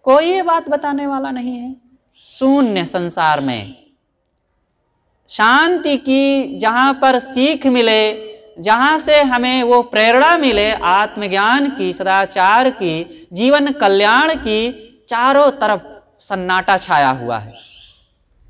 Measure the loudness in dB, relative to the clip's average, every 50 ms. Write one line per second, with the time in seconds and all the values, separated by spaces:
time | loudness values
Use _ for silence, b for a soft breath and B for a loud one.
0 | _ 4 2 4 4 2 -2 -2 0 0 -2 -2 -2 -4 -4 -4 -2 -4 -6 -4
1 | -4 -4 -6 -6 -6 -8 -8 -8 -8 -8 -10 -10 -12 -14 -14 _ _ _ _ _
2 | _ _ _ _ _ -20 -8 -2 0 2 2 2 2 0 0 -4 -4 -4 -6 -6
3 | -6 -6 -4 -2 0 0 0 0 -2 -4 -4 -6 -8 -12 -18 _ _ _ _ _
4 | _ _ _ _ _ _ _ _ _ _ _ _ _ _ _ _ _ _ _ _
5 | _ _ _ _ _ _ -4 0 2 4 4 4 2 2 0 -2 -2 -2 -2 -2
6 | -2 0 0 2 2 2 0 0 -2 -4 -6 -4 -2 -2 0 2 0 0 0 2
7 | 2 2 2 0 -4 -4 -2 0 0 0 0 0 0 0 2 2 2 2 2 2
8 | 2 0 -2 -6 -14 -18 -20 -20 -20 -20 _ -8 0 0 2 2 2 2 0 0
9 | 0 2 2 4 4 2 0 -2 0 0 0 0 2 2 2 2 2 0 0 2
10 | 2 4 4 4 4 4 2 2 2 0 0 0 0 0 -2 -2 0 0 2 2
11 | 0 -2 -4 -8 -6 -4 -2 0 2 2 2 0 0 -2 -4 -4 -6 -6 -6 -4
12 | -2 0 0 0 0 -2 -2 0 2 4 4 4 2 0 -2 -2 -6 -4 -4 -6
13 | -8 -12 -16 -20 -20 _ -6 -2 0 2 2 2 0 -2 -2 0 0 2 2 2
14 | 2 4 4 2 2 0 -2 -4 -4 -4 -2 -2 -2 -4 -8 -10 -20 -20 _ _
15 | _ _ -4 -2 0 2 4 4 4 2 2 0 -2 -2 -2 -4 -6 -16 -20 -20
16 | _ _ _ _ -10 -8 -8 -6 -2 -2 -2 0 2 0 0 0 0 0 2 2
17 | 2 2 0 -2 -6 -6 -6 -6 -8 -12 -20 -20 -20 -20 -20 -20 -20 -20 _ _
18 | _ _ _ _ _ _ _ _ _